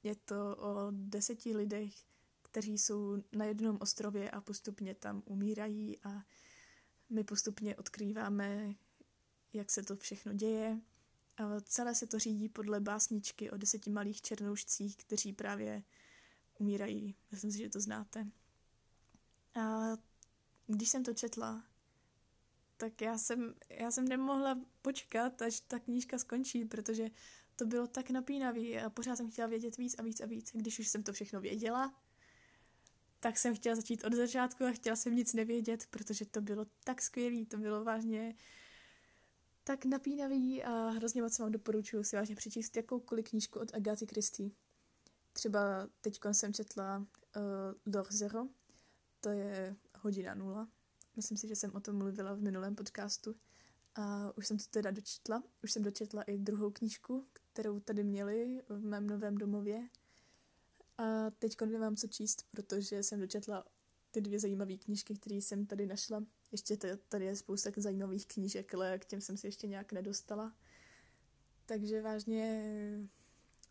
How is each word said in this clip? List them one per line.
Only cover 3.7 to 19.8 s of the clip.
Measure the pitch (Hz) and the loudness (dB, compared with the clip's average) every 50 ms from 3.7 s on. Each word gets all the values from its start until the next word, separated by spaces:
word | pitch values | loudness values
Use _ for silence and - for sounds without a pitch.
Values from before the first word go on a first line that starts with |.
| 208 202 | 2 2
ostrově | 202 202 - - 208 208 202 202 196 208 | 2 2 2 2 0 -2 0 -2 -2 -2
a | - 208 | -4 -8
postupně | 202 - 202 - - 226 202 - 208 190 196 | -6 -6 -8 -6 -6 -8 -6 -4 -4 -6 -6
tam | - - 208 208 196 - | -4 -6 -6 -6 -6 -6
umírají | - 196 196 202 208 214 208 214 220 208 214 214 208 208 - - | -4 -2 0 2 2 2 0 0 -2 -2 -2 -4 -4 -6 -6 -8
a | 202 202 202 196 _ - - - - - - - - - - - _ _ _ _ _ | -8 -8 -8 -10 _ -20 -20 -20 -20 -20 -20 -20 -20 -20 -20 -20 _ _ _ _ _
my | 226 220 208 | 0 0 0
postupně | - 208 202 - 220 202 - 220 208 202 | 2 0 0 0 0 -2 -2 -2 -4 -4
odkrýváme, | - 196 - - - 214 202 214 220 226 202 202 202 202 202 202 208 214 202 202 - - _ _ _ - _ _ _ _ _ _ _ _ _ | -4 -8 -10 -6 -4 -2 -2 0 0 0 0 0 0 0 0 -2 -2 -4 -4 -6 -8 -12 _ _ _ -20 _ _ _ _ _ _ _ _ _
jak | - 214 202 - | -6 -6 0 0
se | - - | 0 0
to | 196 - 196 | 0 -4 -6
všechno | 196 - - 202 196 - 214 | -6 -6 -8 -8 -6 -4 -4
děje. | 202 196 220 220 220 220 220 220 220 226 220 _ _ _ _ _ _ _ _ _ _ | -2 0 2 2 2 2 2 0 0 -2 -4 _ _ _ _ _ _ _ _ _ _
A | - 214 208 208 208 | -4 -2 -2 -2 -4
celé | 202 - - - 240 240 233 | 0 2 2 2 4 4 2
se | - 240 | 2 2
to | 220 - 214 | 2 0 2
řídí | 208 233 214 208 214 220 | 2 2 2 2 0 -2
podle | - - 214 208 208 208 | -2 -2 0 2 2 2
básničky | 208 208 208 214 - - 226 208 202 - - - 214 - | 2 2 4 4 4 4 4 0 0 -2 -4 -4 -6 -4
o | - | -4
deseti | 202 202 202 - 208 - 208 | 0 2 2 2 2 2 0
malých | 208 208 202 202 214 - | 0 0 0 0 -2 -4
černoušcích, | - - 220 202 208 202 208 208 - - - - 202 202 202 | -4 -4 -4 -2 0 -2 0 -2 2 0 0 2 2 -4 -4
kteří | - - _ 214 208 - 208 | -6 -6 _ 0 0 0 0
právě | 202 - 208 202 202 202 214 214 - 208 202 _ - - - - - - - - - _ _ _ _ - | -2 -4 -2 -2 -2 -2 -2 -4 -4 -4 -6 _ -20 -20 -20 -20 -20 -20 -20 -20 -20 _ _ _ _ 0
umírají. | 208 202 202 196 202 226 208 208 208 202 196 _ _ - | 2 2 2 2 0 -2 -2 -2 -4 -4 -8 _ _ -12
Myslím | 214 190 208 214 | -8 -4 -4 -2
si, | 202 202 | -2 -2
že | 226 - | -4 -4
to | - 196 | -2 -2
znáte. | 208 214 214 220 214 208 - 226 214 208 - - _ _ _ _ _ _ _ _ _ _ _ _ _ _ _ - _ _ _ _ _ _ - 240 | -2 -2 -2 -4 -6 -6 -6 -6 -6 -6 -8 -12 _ _ _ _ _ _ _ _ _ _ _ _ _ _ _ -20 _ _ _ _ _ _ -2 0
A | 220 220 220 220 | 0 2 2 2